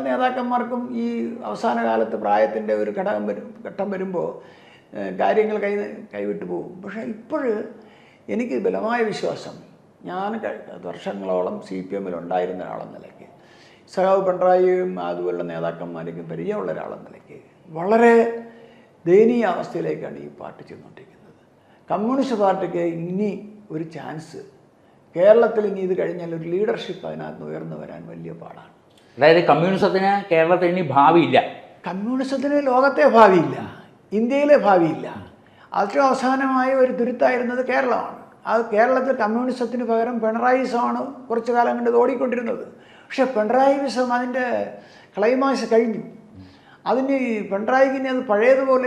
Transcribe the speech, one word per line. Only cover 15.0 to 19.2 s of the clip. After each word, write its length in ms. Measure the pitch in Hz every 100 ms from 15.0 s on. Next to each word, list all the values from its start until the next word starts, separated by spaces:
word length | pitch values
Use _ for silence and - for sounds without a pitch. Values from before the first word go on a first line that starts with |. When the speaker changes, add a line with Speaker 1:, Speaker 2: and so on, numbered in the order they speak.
| 175
Speaker 1:
അതുപോലുള്ള 360 | 175 87 87 85
നേതാക്കന്മാരേക്കും 720 | 82 85 82 85 85 85 85 82
പരിചയമുള്ള 380 | 82 90 104 92 82
ഒരാളെന്ന 300 | 64 52 -
നിലയ്ക്ക് 300 | - - - - _ - 160
വളരെ 360 | 185 226 233 233 233 - - - - - _ _ 165
ദയനീയ 360 | 190